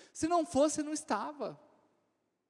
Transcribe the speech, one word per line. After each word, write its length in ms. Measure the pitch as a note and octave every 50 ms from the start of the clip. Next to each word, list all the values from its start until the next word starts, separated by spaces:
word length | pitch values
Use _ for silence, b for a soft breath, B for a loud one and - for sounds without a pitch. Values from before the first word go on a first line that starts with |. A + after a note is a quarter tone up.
| B B
Se 140 | B - D#4+ D#4+
não 160 | F4 F4 D#4
fosse, 380 | - - C4 D4 D#4 - -
não 100 | D4 D4+
estava. 640 | D#4 D4 - - A#3+ G3+ A3+ D4 D4+ C#4+ A3 F3 D3 C#3+ - _ _ _ _ _ _ _ _ _ _ _ _ _ _ _ _